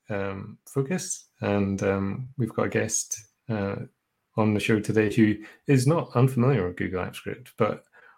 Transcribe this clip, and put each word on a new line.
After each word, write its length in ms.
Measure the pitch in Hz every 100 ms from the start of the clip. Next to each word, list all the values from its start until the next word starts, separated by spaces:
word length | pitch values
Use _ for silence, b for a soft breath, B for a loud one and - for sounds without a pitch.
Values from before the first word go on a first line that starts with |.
| -
um, 480 | 101 98 98 104 - -
focused. 640 | 139 135 180 - - _ -
And, 400 | 104 101 98 98
um, 460 | 98 98 98 113 127 -
we've 160 | 113
got 120 | - 107
a 20 |
guest, 500 | 113 110 - - - - _ -
uh, 260 | 107 98 107 123 _ _ _ _ -
on 160 | 107
the 60 | 104
show 200 | - 107
today 340 | 107 107 107
who 220 | 117 107 104 B B -
is 200 | 135 131
not 240 | 165 127
unfamiliar 540 | 123 131 131 123 107 90
with 80 | 87
Google 280 | 92 90
Apps 120 | 95 -
Script, 380 | 101 - - -
but 280 | 107 - _ b b